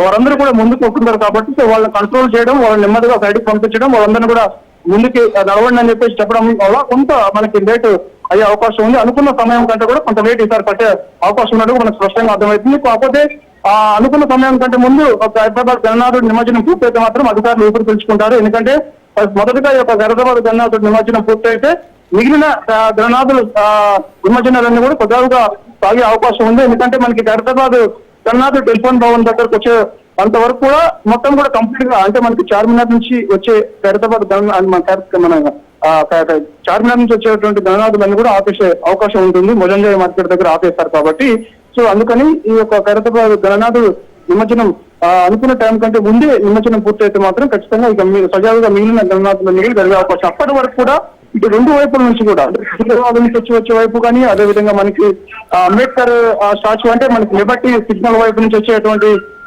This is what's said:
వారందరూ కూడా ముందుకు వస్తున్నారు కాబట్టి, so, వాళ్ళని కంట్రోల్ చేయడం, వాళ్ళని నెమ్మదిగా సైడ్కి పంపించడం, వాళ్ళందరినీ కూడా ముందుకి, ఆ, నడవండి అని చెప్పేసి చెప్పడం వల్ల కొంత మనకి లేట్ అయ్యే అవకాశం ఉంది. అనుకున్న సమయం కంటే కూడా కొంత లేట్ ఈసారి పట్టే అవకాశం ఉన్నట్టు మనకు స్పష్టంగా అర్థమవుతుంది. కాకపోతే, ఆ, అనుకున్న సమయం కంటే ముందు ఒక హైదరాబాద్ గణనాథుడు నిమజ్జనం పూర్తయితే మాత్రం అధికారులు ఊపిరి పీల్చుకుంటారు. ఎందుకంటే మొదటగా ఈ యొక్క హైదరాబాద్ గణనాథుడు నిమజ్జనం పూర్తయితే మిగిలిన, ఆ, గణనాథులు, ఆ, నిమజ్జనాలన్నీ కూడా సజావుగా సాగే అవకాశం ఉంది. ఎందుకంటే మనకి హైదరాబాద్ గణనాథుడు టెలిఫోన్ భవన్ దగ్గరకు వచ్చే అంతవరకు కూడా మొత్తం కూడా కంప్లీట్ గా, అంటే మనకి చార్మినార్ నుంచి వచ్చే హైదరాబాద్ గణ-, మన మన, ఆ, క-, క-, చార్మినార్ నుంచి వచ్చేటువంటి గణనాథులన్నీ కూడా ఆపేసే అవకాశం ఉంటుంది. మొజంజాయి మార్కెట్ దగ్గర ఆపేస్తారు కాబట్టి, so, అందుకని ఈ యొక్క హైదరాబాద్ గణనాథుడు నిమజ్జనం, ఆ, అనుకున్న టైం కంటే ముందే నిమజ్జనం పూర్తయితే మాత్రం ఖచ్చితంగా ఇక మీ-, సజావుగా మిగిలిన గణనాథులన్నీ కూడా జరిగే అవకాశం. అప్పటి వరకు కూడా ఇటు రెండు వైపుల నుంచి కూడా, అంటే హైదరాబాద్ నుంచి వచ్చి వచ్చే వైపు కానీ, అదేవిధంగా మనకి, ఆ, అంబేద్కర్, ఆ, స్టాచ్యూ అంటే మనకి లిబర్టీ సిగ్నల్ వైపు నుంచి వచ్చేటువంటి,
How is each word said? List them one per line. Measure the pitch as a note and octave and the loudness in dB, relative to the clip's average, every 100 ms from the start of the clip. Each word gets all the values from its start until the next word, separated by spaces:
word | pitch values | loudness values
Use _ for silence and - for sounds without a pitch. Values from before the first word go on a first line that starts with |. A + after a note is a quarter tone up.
వారందరూ | F#3 G#3 C4 C#4 | 0 2 0 2
కూడా | C#4+ | 0
ముందుకు | A3+ A3 B3+ | 2 2 0
వస్తున్నారు | A#3 A3+ A#3 A3 | 0 0 -2 0
కాబట్టి, | G#3 G#3 A3 C#4 | -2 -2 -2 0
so, | A3+ | 0
వాళ్ళని | A3 A3 | 2 0
కంట్రోల్ | G#3 G#3 B3+ B3+ A3+ | -2 -2 0 0 0
చేయడం, | A#3 C#4 | 0 2
వాళ్ళని | A#3 G#3+ | 2 2
నెమ్మదిగా | G3+ A3+ A#3 | 2 2 2
సైడ్కి | A3+ G3+ A3 | 0 0 -2
పంపించడం, | A3 G#3+ G#3+ A3 C4+ | -2 -2 -2 -2 0
వాళ్ళందరినీ | A#3 G#3 A3+ A3+ | 2 2 0 0
కూడా | A#3 G3+ - _ _ E3+ | 0 0 -4 _ _ -2
ముందుకి, | G3+ B3 B3+ A3 G3+ | 0 2 2 0 0
ఆ, | |
నడవండి | G3 G3+ A#3+ A#3+ | 0 2 2 2
అని | A#3 | 0
చెప్పేసి | A3 A#3 A3+ | 0 -2 -2
చెప్పడం | G#3 A3+ A3+ | -2 0 0
వల్ల | A3 G3 B3+ | 0 0 0
కొంత | C#4+ B3 C4+ C#4 G3 G#3 | 0 -2 0 0 0 -2
మనకి | G#3+ G#3 | -2 -2
లేట్ | G3 A#3 A#3 F#3 - - - | 0 0 0 -2 -4 -14 -4
అయ్యే | F#3+ | 0
అవకాశం | G#3 G#3 A3+ A3 | 0 0 -2 -2
ఉంది. | A3 B3 | 0 2
అనుకున్న | A3+ C4 C#4+ B3 | 0 0 0 0
సమయం | A#3 A#3+ A#3 | 0 0 0
కంటే | A3 A3+ | -2 0
కూడా | C#4+ | -2
కొంత | B3 G#3+ | -2 -2
లేట్ | G#3+ A#3 | 0 0
ఈసారి | G#3+ A3 | 0 -2
పట్టే | G3+ G3 A3+ G3+ - - | -2 -2 0 -2 -6 -6
అవకాశం | F3+ G#3 G#3+ | -4 -2 0
ఉన్నట్టు | A3 A3 | 0 0
మనకు | B3+ A3 | 0 -2
స్పష్టంగా | G#3+ G3 A#3 A3+ | -2 -4 -2 -2
అర్థమవుతుంది. | G3+ G#3 G#3 A#3 C#4+ | 0 0 0 0 0
కాకపోతే, | C4+ A3+ C4 C#4+ D4 - _ _ G3 | 0 0 0 0 -2 -4 _ _ -2
ఆ, | |
అనుకున్న | G#3+ G#3+ G#3 C4 D4 | 0 0 0 0 0
సమయం | C#4+ C4 C4 C4 | 0 0 0 0
కంటే | B3+ B3 | 0 0
ముందు | B3+ C#4 | 2 2
ఒక | D4 G#3 A3 A3 | 2 0 0 0
హైదరాబాద్ | A3 G#3+ B3 A#3+ A3+ | -2 0 -2 0 0
గణనాథుడు | A3+ B3 B3 A3+ | 0 0 0 0
నిమజ్జనం | A3+ A#3 A#3 | 0 0 0
పూర్తయితే | B3+ F4+ A#3+ A#3 | 0 0 0 0
మాత్రం | A3+ A#3 C4 | 0 0 -2
అధికారులు | G#3 A#3 A3+ G#3+ | 0 0 2 2
ఊపిరి | A3+ | 0
పీల్చుకుంటారు. | A3 G#3+ - G#3 G#3+ | 0 -2 0 -2 2
ఎందుకంటే | B3 G#3+ A#3 A#3 D4 - - _ - | 2 2 0 0 -2 -4 -14 _ -4
మొదటగా | G#3 G3+ G#3 B3+ C#4 | -2 0 -2 0 0
ఈ | C4+ | 0
యొక్క | B3 | 0
హైదరాబాద్ | G#3+ A3 A#3 B3+ A#3+ A3+ | 0 0 0 0 0 0
గణనాథుడు | A3+ A#3 A3 | 0 0 0
నిమజ్జనం | G#3 A3 A3 A3+ | 0 0 0 -2
పూర్తయితే | A3 A3 A#3 A3+ C#4 F4 - _ - | -2 -2 0 0 -2 -2 -6 _ -4
మిగిలిన, | F#3+ B3 D4+ D4+ A3 G#3+ | 0 2 2 0 -2 -2
ఆ, | A3 A3 G#3+ | -2 0 0
గణనాథులు, | A3+ B3 C4 C4 G#3+ G#3+ | 0 0 0 0 0 0
ఆ, | G#3 G#3+ G#3 G3 - _ F#3+ | 0 2 2 0 -4 _ 0
నిమజ్జనాలన్నీ | B3 B3 B3+ A#3 A#3 | 0 2 0 2 2
కూడా | B3+ D4+ | 0 0
సజావుగా | G#3+ A#3+ B3+ B3+ G#3+ G3+ - - | 0 2 2 2 0 -4 -14 -4
సాగే | F#3 A#3+ | -2 2
అవకాశం | A3+ A3+ B3 A3 A3+ | 2 2 0 0 2
ఉంది. | A#3 | 2
ఎందుకంటే | B3+ A#3 B3 B3+ | 2 2 0 0
మనకి | A#3+ A3+ A3 | -2 -2 -2
హైదరాబాద్ | A3 A#3 B3+ C4 A#3+ G#3 - - _ A#3 | -2 -2 -2 0 2 0 -4 -20 _ -4
గణనాథుడు | B3 C4+ C4+ | 0 0 0
టెలిఫోన్ | A#3 A3 B3 B3 | 0 0 0 2
భవన్ | A#3 A#3 | 2 2
దగ్గరకు | A3+ A3+ A#3 A3 | 0 0 0 -2
వచ్చే | A#3+ A#3 G3+ - _ - | 0 0 0 -6 _ -4
అంతవరకు | G#3 A3+ A#3 B3 | -2 0 0 0
కూడా | C4+ D4+ E4 - G#3 | 0 2 0 -2 -2
మొత్తం | A#3 - F#3+ | -2 0 0
కూడా | C#4 | 0
కంప్లీట్ | A3+ A3+ B3 B3+ | -2 -4 -4 -2
గా, | A#3 | 0
అంటే | G3 A#3+ | 0 0
మనకి | A#3 A#3 - | 0 -2 -2
చార్మినార్ | G3+ A3 A#3 A#3 | 0 2 2 2
నుంచి | A#3 A#3 B3 G#3+ | 0 -2 -4 -2
వచ్చే | F#3+ - G#3+ | -2 0 0
హైదరాబాద్ | - - G3 G3+ A3 A3+ G3 | -2 -4 -2 -2 -2 -2 -2
గణ-, | G3 G#3 F#3+ F#3+ | -2 -2 -2 0
మన | F3+ F3 F#3+ F#3+ F3+ | -2 -2 -4 -4 -2
మన, | E3+ D#3+ D3 - - - D#3 | 0 0 -2 -6 -16 -6 0
ఆ, | D#3+ | 0
క-, | D3+ E3 | 0 -2
క-, | D#3+ D#3 D3 - - | 0 -2 -4 -12 -4
చార్మినార్ | G3 A#3 B3 | -2 0 0
నుంచి | A#3 A3 | 2 0
వచ్చేటువంటి | A3 G#3+ G#3 G3+ | 0 0 0 -2
గణనాథులన్నీ | F#3+ G3 A3 G#3 G3+ G3+ | 0 0 0 0 0 0
కూడా | A#3 | 2
ఆపేసే | G3 G3 G3+ F#3+ | 0 0 0 0
అవకాశం | E3 - G3 G#3 G#3 | 0 -2 0 0 0
ఉంటుంది. | F#3 F3+ G3 | 2 2 2
మొజంజాయి | A3+ F3+ G3 G#3 F#3+ | 2 0 2 2 2
మార్కెట్ | F3+ F#3+ F3+ | 0 -2 -2
దగ్గర | F3+ F3 | 0 0
ఆపేస్తారు | D#3+ F3+ - E3 | 0 -2 -2 -2
కాబట్టి, | D#3+ D#3 D#3 C4+ A3 - _ _ - | 0 0 0 0 -2 -4 _ _ -2
so, | A#3 | 0
అందుకని | G3+ A3+ A#3+ D4+ D#4+ | 2 0 2 2 0
ఈ | A3 | 0
యొక్క | A3 G#3+ | 0 0
హైదరాబాద్ | G#3 G3+ G#3 A3+ A#3 A3 G#3 G3+ | 0 0 -2 0 0 2 2 0
గణనాథుడు | G3+ A3+ A#3 G#3+ - - - - | 0 0 2 0 -2 -10 -12 -2
నిమజ్జనం, | F#3+ A3 A#3 G#3 - - - | -2 0 0 0 -2 -10 -4
ఆ, | E3+ | 0
అనుకున్న | F#3 F3+ A3 C4 | 2 2 0 0
టైం | B3+ A3+ A3+ | 0 0 0
కంటే | A3+ A3 | 0 0
ముందే | G#3 A3+ D4+ A#3 | 2 2 2 2
నిమజ్జనం | G3+ G#3+ A#3 A3 | 2 2 0 0
పూర్తయితే | G3+ G#3+ G#3 G3+ | -2 0 0 0
మాత్రం | G3 F#3 C#4 | 0 0 -2
ఖచ్చితంగా | G3+ - A3 A#3+ | -2 -2 -2 0
ఇక | G3 | 0
మీ-, | F#3+ G3 F3+ F#3+ | 0 0 0 0
సజావుగా | A3 A3+ A3+ | 0 2 2
మిగిలిన | G3+ G#3+ A3+ F#3 | 2 2 2 0
గణనాథులన్నీ | F#3+ G3 F#3+ F#3+ F#3 | 0 0 0 0 0
కూడా | A3 G#3+ | 0 0
జరిగే | F#3 | 2
అవకాశం. | F#3+ F#3 F#3 F3 | 2 0 -2 -4
అప్పటి | - D4+ | -2 -2
వరకు | C4+ B3+ C4 | -2 -2 -2
కూడా | B3 D4 - - _ | 0 -2 -4 -18 _
ఇటు | A3 A3+ | -2 0
రెండు | G#3+ B3+ | 2 2
వైపుల | C#4+ C#4+ C#4 | 2 2 2
నుంచి | B3 A#3 G#3+ | 0 2 0
కూడా, | F3 | 0
అంటే | - - | 0 -2
హైదరాబాద్ | - - A3 A#3+ B3 | -6 -6 -2 0 0
నుంచి | A#3 A#3+ A#3 | 0 0 -2
వచ్చి | A3+ A#3 | -2 -2
వచ్చే | A3 A3 | 0 0
వైపు | A3+ A3+ | 0 0
కానీ, | A#3 A#3+ | 0 0
అదేవిధంగా | B3+ G3 G#3 G#3 G#3 | 0 2 0 0 0
మనకి, | G3+ G3+ G3+ C#4+ F#3+ - - - | 0 -2 0 0 -2 -8 -20 -4
ఆ, | F3+ | 0
అంబేద్కర్, | F#3 G#3 B3+ B3+ A#3+ A#3+ A3+ G3+ | 0 0 -2 -2 0 2 0 0
ఆ, | G3+ | -2
స్టాచ్యూ | G#3 G#3+ G#3+ A#3 | -2 -2 -2 0
అంటే | A#3 C4 | 0 0
మనకి | A#3 G#3+ G3 | 0 0 -2
లిబర్టీ | G3+ B3 B3+ | -2 -2 0
సిగ్నల్ | A#3 A3 F#3+ A#3 A3+ | -2 -2 -4 0 0
వైపు | A3+ G#3+ | 0 0
నుంచి | A3 G#3+ | 0 0
వచ్చేటువంటి, | G#3+ A3 G#3+ G#3+ G#3+ G3+ - - | 0 0 0 0 2 0 -2 -20